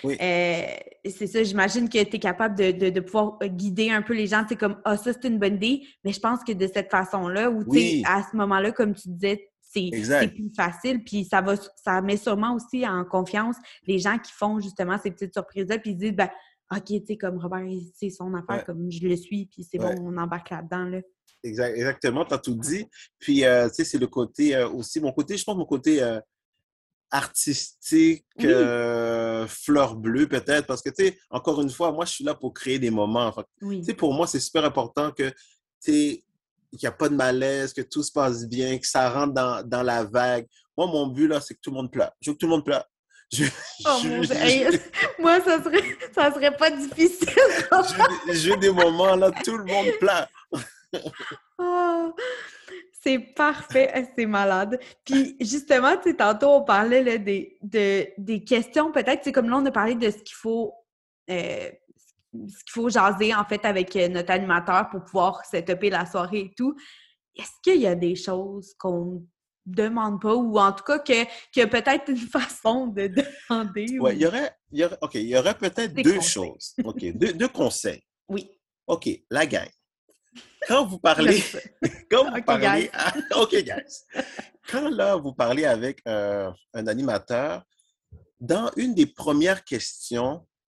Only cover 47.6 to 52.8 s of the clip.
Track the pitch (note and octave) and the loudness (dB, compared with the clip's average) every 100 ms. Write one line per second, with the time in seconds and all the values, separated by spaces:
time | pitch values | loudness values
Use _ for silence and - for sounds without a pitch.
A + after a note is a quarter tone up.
47.6 | - F#4 F#4 - A#4 E3+ F3 E3 E3 G3+ | 4 4 4 4 4 2 -2 0 2 4
48.6 | G3 F3+ E3+ E3 F#3+ F#3 F#3+ - - A3+ | 4 6 6 6 4 6 4 2 -4 -6
49.6 | F#3+ G3+ G3+ - F#3+ F3+ C3+ - - C#3+ | -2 0 0 2 2 2 -2 -10 -10 -10
50.6 | A#2 - _ E3 - - - G#3+ _ - | -10 -18 _ -10 -10 -12 -14 -16 _ -6
51.6 | F4 F4+ F4 E4+ E4 E4 B4+ B4 - - | -2 0 2 0 -2 -6 -8 -8 -12 -20
52.6 | - F#4 | -20 -20